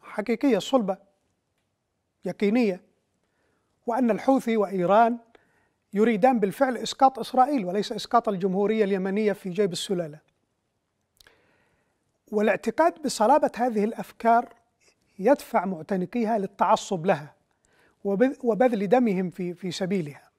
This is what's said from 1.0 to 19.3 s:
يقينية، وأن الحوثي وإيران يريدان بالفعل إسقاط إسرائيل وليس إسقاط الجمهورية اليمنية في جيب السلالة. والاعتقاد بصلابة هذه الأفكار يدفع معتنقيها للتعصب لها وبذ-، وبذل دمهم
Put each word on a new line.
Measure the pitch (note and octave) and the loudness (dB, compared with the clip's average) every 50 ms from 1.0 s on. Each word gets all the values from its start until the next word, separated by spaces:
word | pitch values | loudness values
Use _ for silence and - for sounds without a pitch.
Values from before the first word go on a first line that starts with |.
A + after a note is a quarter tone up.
| _ _ _ _ _ _ _ _ _ _ _ _ _ _ _ _ _ _ _ _ _ _ _ _ _ | _ _ _ _ _ _ _ _ _ _ _ _ _ _ _ _ _ _ _ _ _ _ _ _ _
يقينية، | F#3+ E3+ _ A3 G3 G3+ B3 B3 G#3 F3+ F3+ _ _ _ _ _ _ _ _ _ _ _ _ _ _ _ _ _ _ _ _ _ | -12 -6 _ 0 0 2 2 2 0 -2 -4 _ _ _ _ _ _ _ _ _ _ _ _ _ _ _ _ _ _ _ _ _
وأن | - A#3 A#3 C4 A#3 | -4 -2 0 2 0
الحوثي | G#3+ F#3 - - C4+ C4 - A#3 A3+ | 0 0 2 2 2 2 2 0 0
وإيران | A3+ G3+ F#3+ G3 F#3+ F3 F3 G3 G#3+ A#3 A#3 A#3+ A#3 - _ _ - _ _ _ _ _ _ _ _ _ _ - | 0 0 -2 -2 -2 0 4 6 6 6 4 2 -4 -10 _ _ -20 _ _ _ _ _ _ _ _ _ _ 0
يريدان | G3 G#3+ A#3 A#3 G#3 F3+ B3+ C4+ A#3 | 2 2 2 2 4 4 2 2 4
بالفعل | G3+ G3+ E3+ - C4+ C4 B3 | 0 -2 -2 -2 -2 -2 -2
إسقاط | G#3+ - - - _ C#4 C4+ C4 - | -6 -8 -10 -2 _ 2 2 2 2
إسرائيل | A#3 - - B3 B3+ C4+ D4+ C4+ G3 | -12 -4 2 2 2 2 2 -4 -2
وليس | F3 F3 G#3 G3+ - A#3+ | -2 -4 -4 -4 -4 -6
إسقاط | G#3 - - - A#3 A#3 - | -10 -10 0 0 0 2 2
الجمهورية | G3+ F#3 F3 G3 F#3 F#3+ G3+ G3+ A3 A3 G#3+ | -4 -2 -2 -2 -2 0 0 0 0 0 0
اليمنية | F#3+ G3 F#3+ F#3 G3 F#3+ G3+ A3 G#3 G3 | 0 0 -2 -2 -2 -2 0 0 -2 -2
في | - - F#3+ | -4 -6 -10
جيب | F3 F3 G#3 G3 E3 | -4 -2 -2 -2 -2
السلالة. | - - - G3+ F3 E3+ D#3 D3 D3+ _ _ _ _ _ _ _ _ _ _ _ _ _ _ _ _ _ _ _ _ - _ _ _ _ _ _ _ _ _ _ _ _ _ _ _ _ _ _ _ _ _ G#3+ | -6 -6 -6 -4 -4 -4 -8 -10 -18 _ _ _ _ _ _ _ _ _ _ _ _ _ _ _ _ _ _ _ _ -20 _ _ _ _ _ _ _ _ _ _ _ _ _ _ _ _ _ _ _ _ _ -4
والاعتقاد | G#3 G#3 A3 G3 F#3 - A3+ G#3+ - D#4 F4 E4+ - - | 0 0 0 0 0 -2 -6 0 2 2 2 2 -2 -8
بصلابة | C4+ - - A3 A3 C4+ D4+ D4 C4 - | -8 -2 0 4 4 4 4 4 0 -2
هذه | - A#3 B3+ A3+ G#3+ G3+ | -2 -4 -2 0 -2 -2
الأفكار | A3 A3+ - G3 - - _ - A3+ A#3 A#3 B3 - - _ _ _ _ _ _ _ _ _ _ _ _ _ | -2 -4 -6 -12 -14 -14 _ 2 2 4 4 2 -2 -12 _ _ _ _ _ _ _ _ _ _ _ _ _
يدفع | F#3 A3 C#4+ F#3 - - - A3+ F3 | 2 2 2 2 0 -4 -2 -2 -2
معتنقيها | G3 F#3+ D#3+ D#3+ - G3+ F#3+ F3+ F3+ - A#3+ A#3 G#3 A#3 A3 | -2 -6 -8 -6 -6 -4 -4 -4 -4 -4 -4 -4 -2 -2 -2
للتعصب | G3 F#3+ _ _ G#3+ F3 G#3+ A3+ - - G#3 F3+ D#3 | -4 -6 _ _ 2 2 2 2 2 -4 -6 -4 0
لها | F#3 F#3+ C#3+ D3 D3+ _ _ _ _ _ _ _ _ _ _ _ _ _ _ _ | 0 0 0 -2 -14 _ _ _ _ _ _ _ _ _ _ _ _ _ _ _
وبذ-، | G3+ G3 F#3+ A#3+ C4 C#4+ - - | -4 0 2 2 0 0 -2 -2
وبذل | A#3+ A3 F#3 B3 B3+ A3+ G#3 G3 G3 | -2 2 2 2 2 2 0 0 2
دمهم | G3+ B3+ B3 A3+ G3 F3+ F#3+ F3+ | 2 2 2 2 0 0 -2 -4